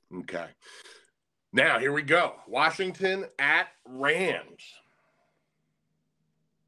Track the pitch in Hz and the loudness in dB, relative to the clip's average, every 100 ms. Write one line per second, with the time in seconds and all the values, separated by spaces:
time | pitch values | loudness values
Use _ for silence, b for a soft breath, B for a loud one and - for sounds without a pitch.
0 | _ 92 - 85 82 - B B B B | _ -16 -12 -10 -12 -16 B B B B
1 | B _ _ _ _ 113 156 123 131 147 | B _ _ _ _ 2 4 4 0 -2
2 | 147 170 147 - - 120 156 160 185 147 | 2 4 2 -2 -8 0 0 0 -6 -2
3 | 190 190 190 - 143 160 185 - 123 131 | -2 -2 -6 -2 2 2 0 -8 -18 -2
4 | 139 165 185 98 73 - - - _ _ | 0 2 0 -4 -8 -20 -20 -20 _ _
5 | _ _ _ _ _ _ _ _ _ _ | _ _ _ _ _ _ _ _ _ _
6 | _ _ _ _ _ _ | _ _ _ _ _ _